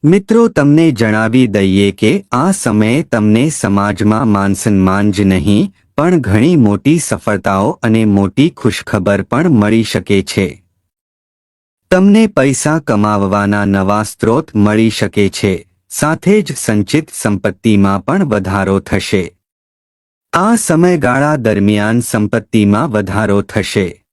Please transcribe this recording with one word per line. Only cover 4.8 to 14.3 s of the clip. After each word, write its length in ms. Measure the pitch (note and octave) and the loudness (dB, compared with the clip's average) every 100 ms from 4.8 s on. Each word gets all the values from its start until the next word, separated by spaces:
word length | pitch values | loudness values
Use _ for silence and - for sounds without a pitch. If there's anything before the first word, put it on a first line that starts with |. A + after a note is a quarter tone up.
| F#2 F#2+ G#2 | 2 0 -2
જ 100 | F#2+ | 0
નહીં, 540 | G2 F#2+ E2 G2+ G3 _ _ - | 0 0 0 0 0 _ _ -2
પણ 220 | D#3+ F3+ | 0 0
ઘણી 380 | A2 G2+ C#3 F3 | 0 2 2 4
મોટી 420 | G#2+ G2+ C3+ E3 | 2 2 0 0
સફળતાઓ 720 | - G#2 - G2+ G2+ G2 G#2 | -2 -6 -4 -4 -2 0 -2
અને 340 | F3 A#2+ A2 | -2 0 0
મોટી 460 | A2 G2 G2 - D#3 | 2 2 0 0 0
ખુશખબર 720 | - A#2 - - G#2+ F#2+ G2+ | 0 -4 -4 -4 -4 0 -2
પણ 260 | F#2+ C3+ F3 | -2 -2 0
મળી 340 | B2 G#2 A2+ | 2 2 0
શકે 400 | A2 - F#2+ G2+ | 0 -4 -2 -2
છે. 420 | F#2+ - F#2 - _ _ _ _ _ _ _ _ _ _ _ _ _ | 0 -4 -4 -6 _ _ _ _ _ _ _ _ _ _ _ _ _
તમને 360 | F#3 F#3+ G#3 A3 | 2 4 4 2
પૈસા 520 | F3 C#3 C3 D3+ D#3+ | 2 0 0 -2 -2
કમાવવાના 840 | - A2 G#2 G#2 G2 G2+ G2+ G#2 | -2 0 0 0 0 0 0 0
નવા 380 | G2+ G2 F#2+ G#2 | 0 0 0 -2
સ્ત્રોત 540 | G#2+ - A#2+ | -4 -4 -2